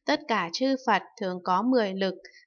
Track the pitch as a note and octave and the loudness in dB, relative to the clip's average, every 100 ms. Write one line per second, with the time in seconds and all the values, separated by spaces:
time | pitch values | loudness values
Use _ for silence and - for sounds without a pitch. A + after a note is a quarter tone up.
0 | - D4+ D4+ G#3+ E3+ E3+ C4 C4+ - G3 | -2 -2 0 -2 -2 -2 0 0 2 0
1 | - - F#3+ F3+ F3+ F#3 A#3 B3+ G#3 F#3+ | 0 -8 -6 -4 0 2 4 2 2 0
2 | F#3+ F#3 - - | -2 -4 -12 -20